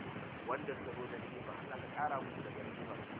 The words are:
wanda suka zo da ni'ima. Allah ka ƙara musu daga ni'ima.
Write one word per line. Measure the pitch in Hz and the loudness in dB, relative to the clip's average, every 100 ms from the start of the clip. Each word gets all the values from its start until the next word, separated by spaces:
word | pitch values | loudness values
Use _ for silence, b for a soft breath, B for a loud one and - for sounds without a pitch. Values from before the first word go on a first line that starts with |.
| - - - - | -2 -2 -2 -2
wanda | 110 139 - | 2 2 2
suka | - - | 0 0
zo | 117 | 0
da | 123 117 | 0 0
ni'ima. | 113 127 127 | -2 -2 -2
Allah | 123 - 131 | -2 -2 -2
ka | 127 | 0
ƙara | - 147 139 | 2 4 4
musu | 131 - | 2 -2
daga | - - | -2 -2
ni'ima. | 120 - 113 - - - | -2 -2 -2 -2 -2 -4